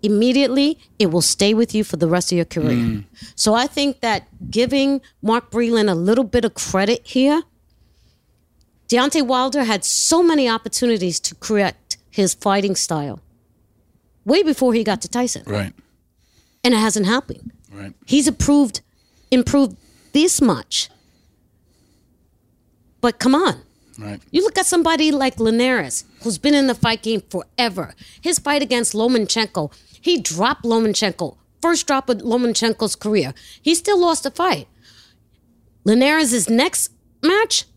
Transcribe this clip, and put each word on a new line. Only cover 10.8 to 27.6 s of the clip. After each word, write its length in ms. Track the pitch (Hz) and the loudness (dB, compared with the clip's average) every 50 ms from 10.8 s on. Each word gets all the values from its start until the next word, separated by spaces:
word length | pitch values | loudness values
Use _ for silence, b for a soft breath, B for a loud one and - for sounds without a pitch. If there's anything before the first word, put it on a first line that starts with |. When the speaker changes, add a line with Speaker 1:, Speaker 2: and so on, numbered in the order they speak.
| - 240 233 208 175 185 165 - | 0 0 0 0 -2 -4 -4 -4
Speaker 1:
to 120 | _ - - | _ -8 -10
correct 600 | - - - 220 208 202 175 - _ _ _ - - _ _ | -10 -6 -2 0 0 0 0 -2 _ _ _ -12 -12 _ _
his 240 | - - 196 185 - | -2 0 0 0 0
fighting 400 | _ - 214 196 202 196 202 190 | _ -2 0 0 0 0 -2 -2
style 440 | 180 - - 175 156 147 143 110 - _ _ _ _ _ _ _ _ _ _ _ _ _ _ _ _ _ _ _ _ _ | -4 -4 -4 -4 -6 -6 -8 -10 -14 _ _ _ _ _ _ _ _ _ _ _ _ _ _ _ _ _ _ _ _ _
way 180 | 196 262 370 415 | -4 -2 -2 0
before 320 | 320 294 - 262 254 226 | -2 -2 -2 0 0 0
he 80 | 233 220 | -2 -2
got 180 | 208 202 - | -2 -4 -6
to 60 | - - | -6 -8
Tyson. 340 | - 240 247 247 - - - - | -6 -4 -4 -4 -6 -10 -10 -8
Speaker 2:
Right. 260 | 101 104 101 95 - - _ _ _ _ _ _ _ _ _ _ _ _ _ _ _ _ _ | -6 -6 -6 -8 -10 -16 _ _ _ _ _ _ _ _ _ _ _ _ _ _ _ _ _
Speaker 1:
And 100 | 247 247 | 0 2
it 20 | 220 | 2
hasn't 300 | 214 220 208 214 202 185 | 2 0 0 0 0 0
happened. 440 | 220 254 - - - - - - - _ _ _ 101 | 0 -2 -2 -6 -14 -14 -14 -20 -20 _ _ _ -20
Speaker 2:
Right. 200 | 101 101 95 - _ _ | -18 -18 -18 -18 _ _
Speaker 1:
He's 220 | - - 285 277 240 | 0 2 2 2 2
improved, 540 | 233 - - - 285 294 285 226 - - _ _ _ _ _ _ _ _ _ _ | 0 -2 0 2 4 4 4 2 -2 -10 _ _ _ _ _ _ _ _ _ _
improved 440 | - 254 240 - - 285 277 240 - - _ _ _ _ _ _ _ | 0 0 0 2 2 2 2 2 -2 -10 _ _ _ _ _ _ _
this 260 | 285 311 359 - - | 2 2 2 2 2
much. 500 | 294 233 175 120 104 _ - - - - _ _ _ _ _ _ _ _ _ _ _ _ _ _ _ _ _ _ _ _ _ _ _ _ _ _ _ _ _ _ _ _ _ _ _ _ _ _ _ _ _ _ | 2 2 2 0 -4 _ -6 -6 -6 -6 _ _ _ _ _ _ _ _ _ _ _ _ _ _ _ _ _ _ _ _ _ _ _ _ _ _ _ _ _ _ _ _ _ _ _ _ _ _ _ _ _ _
But 160 | - 240 233 _ | -2 -2 -2 _
come 140 | - 247 262 | 2 2 2
on. 280 | 294 370 320 - - - _ _ _ _ _ _ - | 4 2 0 -2 -4 -10 _ _ _ _ _ _ -16
Speaker 2:
Right. 220 | 107 101 104 - _ _ | -14 -14 -14 -14 _ _
Speaker 1:
You 140 | - 302 370 | -2 0 0
look 140 | 427 - 403 | 0 0 0
at 80 | 370 - | -2 0
somebody 420 | - 349 330 330 330 311 311 311 | 2 2 2 2 2 2 2 2
like 280 | 294 285 269 262 254 - | 2 2 0 -2 -2 0
Linares, 640 | 226 220 220 233 240 254 254 233 165 131 - - - _ _ _ | 0 0 2 2 2 2 0 0 -2 -4 -8 -10 -10 _ _ _
who's 160 | - 233 208 156 | -8 -6 -6 -2
been 160 | - 285 302 | 2 2 4
in 140 | 285 277 262 | 4 4 2
the 80 | 233 | 0
fight 260 | 226 - 233 226 220 | 0 0 0 0 -2
game 220 | - 220 226 202 - _ | -4 -4 -4 -4 -6 _
forever. 680 | - 220 - _ _ - | -10 -10 -10 _ _ -2